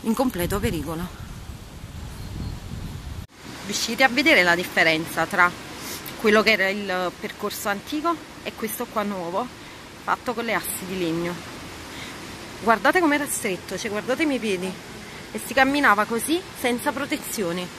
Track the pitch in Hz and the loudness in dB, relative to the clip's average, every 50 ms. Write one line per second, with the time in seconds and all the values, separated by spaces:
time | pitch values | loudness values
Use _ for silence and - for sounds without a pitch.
0 | - 226 226 208 269 254 - 180 143 170 190 202 202 240 190 160 131 151 165 160 | 0 0 2 2 2 2 2 0 0 0 0 0 0 0 0 0 -2 -4 -4 -4
1 | 180 175 - - - - - - - - - - - - - - - - - - | -6 -8 -8 -12 -12 -12 -12 -12 -12 -12 -14 -14 -14 -14 -14 -14 -14 -12 -12 -12
2 | - - - - - - - - - - - - - - - - - - - - | -12 -10 -10 -10 -10 -8 -8 -6 -6 -6 -6 -8 -10 -10 -10 -8 -8 -8 -10 -10
3 | - - - - - - - - - - - - - 196 208 - - - 233 - | -10 -10 -10 -10 -12 -12 -16 -16 -14 -14 -12 -10 -8 -4 -2 -2 0 -2 2 4
4 | 269 262 233 277 285 - 311 208 180 180 170 175 180 - - 202 175 165 160 160 | 4 6 6 6 6 8 8 8 8 6 6 4 2 0 2 4 6 6 6 4
5 | 165 156 - - 165 160 - 180 175 190 - - - - - - - - - - | 0 -2 0 -2 -2 0 6 6 6 6 6 -2 -12 -12 -12 -12 -10 -10 -10 -10
6 | - - - - - 220 208 220 208 214 220 190 190 190 196 208 202 196 185 185 | -10 -10 -10 2 4 6 8 8 8 6 4 4 4 2 0 -2 -2 -2 -2 0
7 | 185 175 - - - 208 - - - 202 - - - 220 202 202 - - 294 311 | 0 -2 -4 -4 -10 -10 -8 -4 -6 -6 -4 -4 -2 -2 -2 -2 -4 -4 -6 -2
8 | 294 339 339 311 - - - - - 208 - - - 220 - - 226 - - 226 | 0 0 -2 -2 -4 -16 -16 -10 -10 -10 -8 -6 -6 -6 -4 -6 -6 -4 -2 -2
9 | 208 202 202 190 170 165 175 190 247 247 - - - - - - - - - - | -2 -2 -2 -4 -4 -2 -2 -2 -2 -2 -6 -14 -16 -16 -16 -16 -16 -16 -16 -10
10 | - - 180 - - - 240 220 233 233 208 180 - - - - 185 180 190 190 | 0 0 0 0 0 -4 -2 -2 -2 0 0 0 0 -2 -6 -6 -6 -6 -2 -2
11 | 175 165 160 170 170 175 175 - - - - - - - - - - - - - | 0 0 0 0 -2 -2 -4 -6 -8 -12 -12 -12 -12 -12 -12 -12 -12 -12 -12 -12
12 | - - - - - - - - - - - - - 208 226 208 190 269 311 370 | -12 -12 -12 -12 -12 -12 -12 -12 -14 -14 -12 -2 4 4 4 6 6 6 6 6
13 | 339 302 285 294 294 269 - - - 220 185 165 - - 196 180 - 226 202 208 | 6 6 4 4 2 0 -4 -2 -2 -2 -2 -4 -4 -6 -6 -4 -4 -2 -4 -4
14 | 208 214 254 277 320 302 277 240 208 226 190 180 185 185 180 - - - - - | 0 -2 0 2 2 2 2 2 2 0 0 0 -2 -4 -6 -8 -12 -14 -14 -14
15 | - - - - - - - 220 - - 226 269 262 262 277 294 285 247 208 202 | -14 -14 -14 -14 -14 -10 -10 -8 -8 0 4 6 6 6 6 6 6 6 6 6
16 | 208 208 233 226 - - 311 349 370 - - - - 247 240 240 - 294 269 277 | 4 2 0 -2 0 0 0 0 0 -6 -10 -2 0 0 0 2 0 -2 0 0
17 | 285 - 302 - - - - - 196 165 170 185 180 175 - | -2 -2 -2 -4 -2 -6 -4 -2 -2 0 0 -2 -4 -6 -8